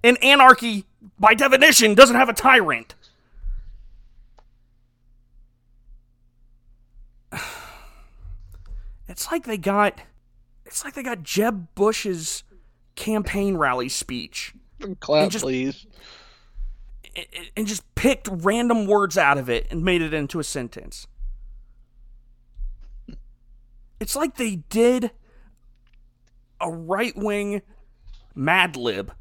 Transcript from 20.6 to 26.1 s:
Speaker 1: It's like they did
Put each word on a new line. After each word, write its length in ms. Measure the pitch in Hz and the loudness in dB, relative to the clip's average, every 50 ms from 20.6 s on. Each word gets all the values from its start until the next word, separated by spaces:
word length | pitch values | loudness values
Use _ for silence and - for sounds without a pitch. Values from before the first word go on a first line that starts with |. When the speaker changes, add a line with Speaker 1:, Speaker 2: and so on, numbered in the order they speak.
| 123 113 - - - - - - - - - - - - - - - - - - - - - - - _ _ - - - - - _ _ _ _ _ _ _ - - - - - - - - - - - - - - - - _ _ _ - - - _ - - - - _ - | -10 -10 -14 -18 -18 -18 -18 -18 -20 -20 -14 -12 -10 -10 -10 -12 -16 -20 -20 -20 -20 -20 -20 -20 -20 _ _ -20 -20 -20 -20 -20 _ _ _ _ _ _ _ -8 -8 -8 -8 -10 -16 -18 -18 -18 -18 -18 -18 -18 -20 -20 -20 _ _ _ -20 -20 -20 _ -20 -20 -20 -20 _ -12
Speaker 1:
It's 160 | 214 - - | -8 -6 -2
like 200 | 277 311 277 - | -2 -4 -4 -2
they 200 | - 254 220 196 | -4 -6 -4 -4
did 540 | 170 - - - 226 233 240 254 254 233 233 - - _ _ _ - - - - _ _ - _ _ _ _ - - - _ | -8 -10 -4 2 4 4 4 4 2 -2 -6 -8 -12 _ _ _ -20 -20 -20 -20 _ _ -20 _ _ _ _ -20 -20 -20 _